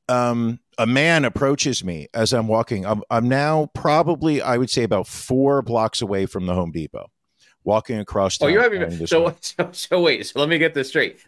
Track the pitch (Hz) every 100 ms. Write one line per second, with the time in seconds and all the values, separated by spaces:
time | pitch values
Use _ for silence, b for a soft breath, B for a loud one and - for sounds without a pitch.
0 | - 123 123 120 117 120 _ - 117 131
1 | 160 165 127 - 139 143 143 120 92 82
2 | 73 113 110 120 110 110 113 104 95 107
3 | - 117 123 135 147 156 147 - 151 156
4 | 160 147 160 143 - 120 127 135 113 101
5 | - - - 127 139 139 117 117 110 -
6 | 101 98 95 101 90 90 85 80 76 -
7 | - _ _ b b b - 107 - 110
8 | 104 104 98 - 147 196 247 196 165 170
9 | 165 165 170 160 - - 180 180 - 185
10 | 170 - - 131 147 165 160 139 135 156
11 | 107 -